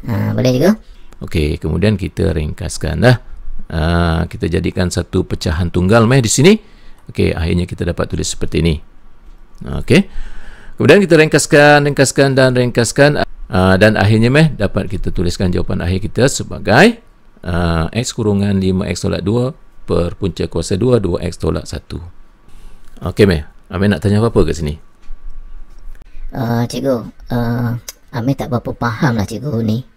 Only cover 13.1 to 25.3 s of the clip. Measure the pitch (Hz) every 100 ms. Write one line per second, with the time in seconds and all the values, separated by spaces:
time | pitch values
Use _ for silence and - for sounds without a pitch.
13.1 | 147 - - - 92 92 92 107 98 104
14.1 | 110 117 139 160 107 98 - - 95 -
15.1 | 85 87 - 92 90 90 98 85 92 95
16.1 | - 131 - - - 98 110 208 233 -
17.1 | _ - - - 87 85 82 82 - 123
18.1 | - 107 101 101 98 95 92 82 90 92
19.1 | 87 87 117 127 - - - - 85 85
20.1 | - 98 82 87 85 82 95 123 120 95
21.1 | 87 85 82 82 82 - 90 _ 78 85
22.1 | - - _ - - - - - - 82
23.1 | - 101 82 73 - - 90 101 98 101
24.1 | 104 113 110 85 80 76 73 - _ -
25.1 | - -